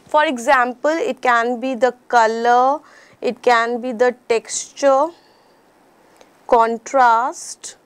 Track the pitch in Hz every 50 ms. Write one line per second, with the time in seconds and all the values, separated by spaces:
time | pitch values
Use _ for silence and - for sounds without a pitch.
0 | _ - - 302 302 320 262 240 226 294 277 254 240 247 233 - - 302 320 330
1 | - 254 254 - - 254 240 233 226 240 247 226 262 262 262 220 254 247 240 _
2 | _ - 240 233 220 220 226 226 233 240 240 247 254 269 294 311 - - - -
3 | - _ _ - - 247 220 - - 247 240 226 233 233 240 226 240 254 233 208
4 | 247 247 247 _ _ - 233 214 - - - - - - _ - 277 277 269 269
5 | 302 339 - _ _ _ _ _ _ _ _ _ _ _ _ _ _ _ _ _
6 | _ _ _ _ - _ _ _ _ - 254 233 226 233 233 220 _ - 277 269
7 | 247 233 226 226 254 302 359 - - - - _ - - - _ _